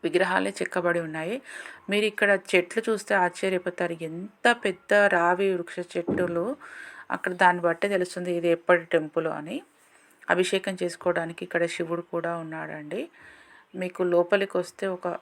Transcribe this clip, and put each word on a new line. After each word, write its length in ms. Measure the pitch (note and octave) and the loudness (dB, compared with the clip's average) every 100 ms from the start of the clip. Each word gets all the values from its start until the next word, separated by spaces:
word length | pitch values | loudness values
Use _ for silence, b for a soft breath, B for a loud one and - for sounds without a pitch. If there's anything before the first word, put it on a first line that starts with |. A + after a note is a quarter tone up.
| F3 | 0
విగ్రహాలే 460 | E3+ F#3+ F#3 F#3+ G3 | 0 2 0 -2 -4
చెక్కబడి 420 | - - F3 E3+ E3 | -4 -2 0 0 -2
ఉన్నాయి. 360 | D#3 D#3+ B3 B B B B - | -6 -6 -8 B B B B -2
మీరు 160 | G3+ G#3+ | 0 0
ఇక్కడ 260 | G#3 G3+ G3 G3 | 2 2 2 4
చెట్లు 320 | F3+ F3 - A3+ | 2 2 -2 -2
చూస్తే 260 | G#3+ - G3+ | -4 0 2
ఆశ్చర్యపోతారు, 720 | F3+ F3 G3 F#3 F3+ F3 F3 E3 D#3+ | 2 0 -2 -2 -4 -4 -4 -4 -8
ఎంత 380 | E3 G3 _ A#3+ A#3+ | -8 -12 _ 2 2
పెద్ద 300 | A3 F#3 _ G#3 G3+ | 0 -4 _ 4 6
రావి 340 | F#3 F3 F3+ G3 | 4 4 4 2
వృక్ష 240 | F#3 E3+ - | 0 -4 -8
చెట్టులు. 800 | E3+ F3+ E3+ - F3+ E3+ F#3+ D4 B B B B B - | -6 -6 -2 0 0 -2 -4 -6 B B B B B -4
అక్కడ 160 | - F3+ | -4 4
దాన్ని 200 | F3+ F3+ E3+ | 6 6 2
బట్టే 220 | E3 G3+ G3 | 0 0 0
తెలుస్తుంది 360 | F3+ - F3+ E3+ | -2 -4 -4 0
ఇది 100 | E3+ E3 | 2 0
ఎప్పటి 280 | - F3+ E3 | 4 4 4
టెంపుల్ 340 | E3 D#3 E3+ D#3+ D#3 | -2 0 -2 -2 -4
అని. 180 | D3+ C4 - _ b b b b - | -8 -10 -12 _ b b b b 0
అభిషేకం 440 | F3 F3+ G3 F#3+ F3+ | 2 4 0 -2 -4
చేసుకోవడానికి 580 | F3 E3+ - F3 E3 E3+ F3+ | -4 -2 -2 -2 -2 -8 -6
ఇక్కడ 180 | E3+ E3+ - | -2 -2 -2
శివుడు 280 | E3 E3+ E3+ | -4 -4 -4
కూడా 180 | E3+ E3 E3+ | -6 -4 -6
ఉన్నాడండి. 580 | E3 D#3+ D#3 D#3 D3+ G3+ E4 B B B B B B F#3+ | -8 -10 -10 -12 -10 -8 -10 B B B B B B -8
మీకు 220 | F#3 - F3+ | -8 -2 2
లోపలికి 440 | E3+ F3 G3+ F#3+ F#3 | 4 4 2 2 -2
వస్తే 260 | F3 - G3 | -4 -6 -6
ఒక 200 | F3+ F3+ E3+ | -4 -6 -8